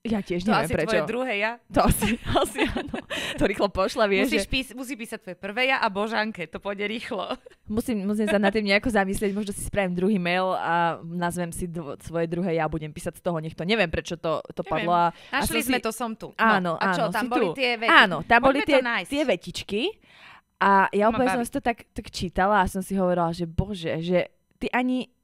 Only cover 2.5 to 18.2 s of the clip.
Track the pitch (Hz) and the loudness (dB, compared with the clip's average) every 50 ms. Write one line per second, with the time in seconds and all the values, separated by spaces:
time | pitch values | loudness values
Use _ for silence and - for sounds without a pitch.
2.5 | - - - 262 - 339 - - - 381 - - - - - - - - 294 233 | 0 -2 -2 -2 -2 -4 -6 -6 -8 -10 -8 -8 -8 -8 -6 -8 -2 0 0 0
3.5 | 208 - - 196 - - 190 208 - 277 220 202 202 233 254 269 - - 196 - | 2 0 -2 -2 0 0 -2 -2 2 0 2 2 4 2 2 2 2 0 -2 0
4.5 | - 269 262 - 208 247 269 233 247 208 226 214 - 208 _ - 175 _ - 196 | -4 -4 -4 -6 -10 -12 -10 -10 -10 -10 -10 -12 -12 -14 _ -14 -16 _ -10 -8
5.5 | 208 233 254 262 262 - - 220 196 196 208 226 220 220 214 220 214 - 165 156 | -4 -2 0 0 0 0 0 -2 -2 -2 -4 -2 -2 -2 -4 -4 -4 -8 -10 -10
6.5 | - 196 - 196 202 196 208 208 214 240 - - 247 190 180 196 254 - _ - | -10 -10 -8 -8 -6 -6 -6 -6 -6 -6 -8 -8 -8 -8 -6 -6 -8 -10 _ -20
7.5 | - _ _ - 208 214 240 - 247 208 185 202 208 208 220 208 320 - 208 196 | -20 _ _ -6 -4 -4 -2 -2 -2 -2 -2 -2 -2 0 0 2 2 4 2 2
8.5 | 202 220 214 202 196 208 - 269 214 214 196 190 196 - 214 196 196 202 214 196 | 2 2 2 4 2 2 2 4 2 2 2 2 0 -2 0 -2 -2 -2 -4 -6
9.5 | 202 - - - - 202 202 185 180 175 180 190 220 190 175 175 175 185 185 185 | -6 -8 -8 -4 0 0 0 0 0 0 2 2 2 2 2 2 0 2 2 0
10.5 | 185 117 - 147 165 170 170 170 160 - 123 165 170 175 175 175 170 175 180 170 | 0 -2 0 0 2 2 2 2 0 -2 -8 -8 -6 -2 -2 -2 -2 -2 -6 -6
11.5 | 170 - 175 175 165 175 165 139 127 - - - 160 170 165 165 165 170 180 196 | -6 -8 -8 -6 -6 -8 -8 -8 -10 -12 -12 -6 -2 -2 -2 -2 -2 -2 -2 0
12.5 | 165 165 156 156 156 160 151 151 151 175 - 180 - - _ 185 175 160 156 160 | 0 0 0 0 -2 -4 -8 -8 -12 -8 -10 -10 -10 -6 _ -4 -4 -2 -4 -8
13.5 | - - 165 175 220 226 196 165 156 - 160 - 180 160 - 165 156 135 - - | -8 -8 0 0 2 2 2 0 0 -6 -6 -6 -8 -6 -4 -4 -2 -2 -4 -8
14.5 | - - 175 381 - - - 170 175 175 175 170 165 - - - - 262 - - | -10 -10 -6 -4 -2 -2 0 2 2 4 4 2 0 -4 -14 -6 -4 -2 -2 0
15.5 | 330 320 285 240 262 247 - 220 220 - 247 226 220 - - 151 - - 208 226 | -2 -2 -2 0 -2 0 0 -2 -6 -4 -8 -8 -8 -10 -14 -16 -2 2 4 4
16.5 | 214 196 185 175 160 - - 196 185 - 233 202 180 240 - 247 233 - 247 - | 4 4 2 0 -2 0 0 0 0 0 0 0 0 -2 -2 0 0 0 0 0
17.5 | - - 262 247 240 226 220 233 220 - 233 202 170 147 | 0 0 0 0 0 0 2 6 8 8 8 8 4 -2